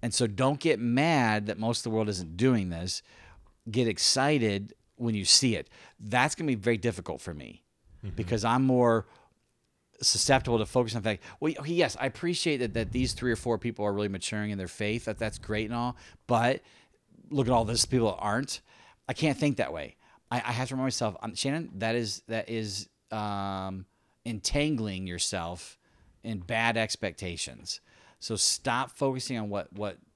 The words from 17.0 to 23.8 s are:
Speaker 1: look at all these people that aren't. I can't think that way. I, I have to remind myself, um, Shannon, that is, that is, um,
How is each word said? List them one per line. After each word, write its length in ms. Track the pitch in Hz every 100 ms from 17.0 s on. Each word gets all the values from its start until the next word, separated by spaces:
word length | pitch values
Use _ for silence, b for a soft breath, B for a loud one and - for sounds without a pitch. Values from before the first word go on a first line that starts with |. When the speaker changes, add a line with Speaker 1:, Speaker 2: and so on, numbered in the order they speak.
| _ - -
Speaker 1:
look 180 | 143 120
at 60 |
all 120 | 127 110
these 200 | 117 -
people 220 | 131 113
that 60 | 87
aren't. 420 | 101 107 135 - b b b b -
I 40 |
can't 240 | 127 156 135
think 200 | 147 127
that 160 | 80
way. 240 | 78 71 - b b _
I, 60 | 120
I 140 | 117
have 160 | 117 127
to 60 | 131
remind 100 | 131
myself, 320 | 120 113 98
um, 140 | 110 92
Shannon, 340 | 135 147 151 95
that 200 | 113 120
is, 260 | 113 98 -
that 220 | 113 -
is, 380 | 113 107 98 101 _ _
um, 720 | 110 104 101 98 98 95 95